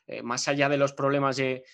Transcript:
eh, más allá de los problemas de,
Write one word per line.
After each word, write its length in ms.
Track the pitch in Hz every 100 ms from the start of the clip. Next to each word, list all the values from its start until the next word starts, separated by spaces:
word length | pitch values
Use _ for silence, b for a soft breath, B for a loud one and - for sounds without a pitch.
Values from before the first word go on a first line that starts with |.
| -
eh, 140 | 110
más 280 | 117 123 -
allá 180 | 143 139
de 100 | 143
los 140 | 139
problemas 460 | 139 139 143 139 131
de, 260 | 131 127 b